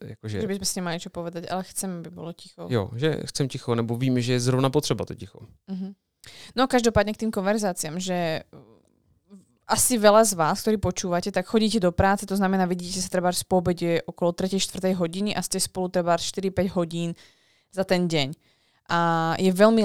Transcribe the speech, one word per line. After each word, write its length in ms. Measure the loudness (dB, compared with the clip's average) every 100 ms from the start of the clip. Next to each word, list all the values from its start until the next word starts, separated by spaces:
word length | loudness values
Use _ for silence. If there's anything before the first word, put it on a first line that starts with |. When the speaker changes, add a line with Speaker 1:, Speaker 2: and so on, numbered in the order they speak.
Speaker 1:
jakože 400 | -16 -12 -8 -6
Speaker 2:
Že 60 | -4
bychom 180 | -4
s 100 | -4 -4
nima 160 | -6
něco 180 | -6 -8
povedať, 340 | -10 -10 -10 -6
ale 120 | -6
chceme, 360 | -6 -8 -8 -8
aby 120 | -12
bylo 220 | -12 -14
ticho. 340 | -14 -20 -16 -4
Speaker 1:
Jo, 200 | -4 -4 -2
že 240 | -2 -2
chcem 240 | -6 -4 -4
ticho, 260 | -4 -4
nebo 220 | -2 -2 -2
víme, 240 | 0 0
že 120 | 2
je 80 | 0
zrovna 300 | 2 2 2
potřeba 340 | 0 0 -4
to 100 | -4
ticho. 260 | -10 -14 -18 -20 -20 -10
Speaker 2:
Mhm. 240 | -8 -8 -12 _ _ -20 -20 -10 -2
No, 100 | 2
každopádně 440 | 4 4 2 0
k 40 | -2
tým 140 | -4
konverzáciám, 720 | -2 0 0 -2 -4 -6 -6
že 420 | -4 -2 -2 -4 -8 -20 -20 -20 _ _ _ _ _ -20 _ _
asi 320 | -2 0 2 6
veľa 320 | 8 8 6
z 80 | 4
vás, 240 | 0 0
ktorí 160 | 0 0
počúvate, 560 | 0 -2 -2 -2 -2
tak 160 | -4 0
chodíte 320 | 2 2 2
do 80 | 2
práce, 400 | 4 2 2 0
to 80 | 0
znamená, 320 | 2 2 0
vidíte 320 | -2 -6 -6
sa 80 | -2
trebárs 320 | 0 0 -2 0
po 160 | 2
obede 400 | 2 0 0 0
okolo 320 | -2 -2 -2 0
tretej, 240 | -2 -2
štvrtej 340 | -2 -2 -2 0
hodiny 300 | -2 -2 -4
a 80 | -4
ste 160 | -4 -4
spolu 320 | -4 -4 -2
trebárs 400 | -2 2 0 0
štyri, 240 | -4 -2
päť 240 | -2 -2 0
hodín 400 | -2 -2 -4 -6 -14 _ _ _ _
za 100 | -6 0
ten 160 | 0
deň. 320 | 2 0 -2 -6 _ _ _ _
A 480 | -2 0 2 2 0 2
je 80 | 2
veľmi 320 | 6 6 6